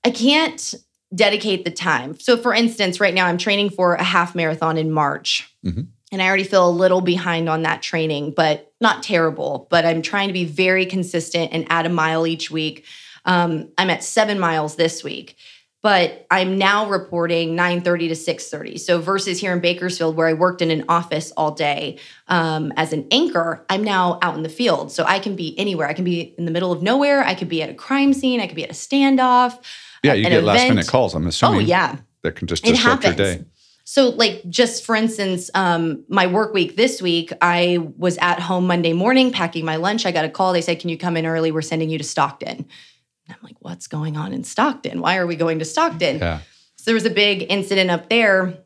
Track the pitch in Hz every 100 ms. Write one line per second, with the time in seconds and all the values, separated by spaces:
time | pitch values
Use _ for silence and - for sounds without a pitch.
0 | 247 240 233 302 320 320 - - _ _
1 | _ 185 208 208 214 185 180 170 180 139
2 | 131 165 - 233 240 220 233 226 190 180
3 | 202 185 180 175 214 202 202 202 180 170
4 | 180 180 175 175 160 160 160 160 156 156
5 | 143 147 - - - _ 95 87 160 _
6 | _ 190 185 196 190 196 180 175 185 185
7 | 180 175 175 165 165 160 160 165 - 165
8 | 160 147 147 147 156 151 - _ 226 -
9 | - 180 160 147 143 139 - 170 165 165
10 | 160 202 196 185 170 151 185 190 185 185
11 | 180 170 160 170 165 165 160 165 165 175
12 | 156 160 165 160 - 160 156 156 - -
13 | - - - 180 175 160 - - 185 156
14 | - - 214 202 170 160 151 151 165 -
15 | 143 - - _ - - _ _ 214 190
16 | 170 - - 190 185 190 196 208 214 190
17 | 185 175 170 170 165 165 175 175 175 175
18 | 165 160 170 160 - 147 - - - 175
19 | 160 196 190 180 196 175 175 180 180 180
20 | 165 160 165 156 180 180 165 160 - 170
21 | 170 156 156 - 156 151 147 143 151 -
22 | - - - 180 165 160 156 - 160 156
23 | 135 180 175 170 165 165 - 190 214 190
24 | 180 170 175 156 156 160 240 147 - -
25 | 160 196 202 185 160 - 202 175 147 151
26 | 180 175 165 - 170 165 185 165 190 262
27 | 285 277 214 180 170 165 156 - - 269
28 | 277 269 262 247 185 165 - - - 277
29 | 277 262 254 247 247 240 - - - -
30 | 147 110 110 - 104 104 254 104 - 131
31 | 113 80 85 - - 202 107 180 151 131
32 | - _ 78 - 82 85 226 240 233 262
33 | - 85 98 87 - _ _ _ - -
34 | 254 233 220 - 175 170 233 - - 220
35 | 226 220 196 180 180 190 185 170 165 147
36 | - 196 180 196 214 208 170 - 233 -
37 | 185 170 165 - 175 175 175 175 160 -
38 | 180 175 175 175 175 185 180 175 165 170
39 | 208 262 254 240 170 165 160 160 185 220
40 | 190 170 156 - 185 180 175 170 175 160
41 | 180 165 160 165 165 156 156 160 160 160
42 | 151 - 139 - - - - - - _
43 | _ _ - - - - - 175 - 156
44 | 156 151 170 131 - - 202 - - 87
45 | 113 190 175 160 165 160 156 - 330 160
46 | 165 147 87 78 - _ _ _ - 226
47 | 208 185 208 196 - - 190 196 185 170
48 | - 233 220 190 185 160